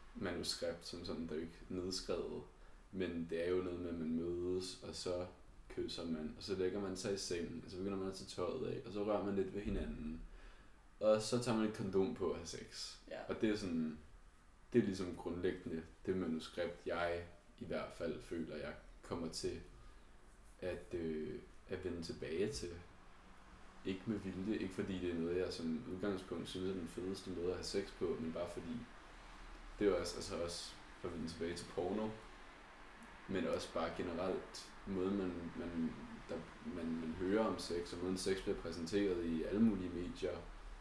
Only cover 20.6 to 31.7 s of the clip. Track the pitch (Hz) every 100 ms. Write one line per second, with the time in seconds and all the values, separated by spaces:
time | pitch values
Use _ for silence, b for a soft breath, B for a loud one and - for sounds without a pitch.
20.6 | 92 87 - 90 82 78 76 - - -
21.6 | - 92 90 85 82 82 - 80 110 -
22.6 | 87 85 - - - - - - - -
23.6 | - - 95 95 - 101 92 90 98 107
24.6 | 92 - 98 92 90 85 82 90 87 -
25.6 | 82 80 85 92 101 92 - 85 - 92
26.6 | 92 95 82 - 92 98 - 85 87 90
27.6 | - 101 98 - 87 80 80 82 87 -
28.6 | 85 80 76 - - - - - - -
29.6 | - - 104 90 90 - - 85 85 -
30.6 | - - - - 92 82 82 - 82 85
31.6 | -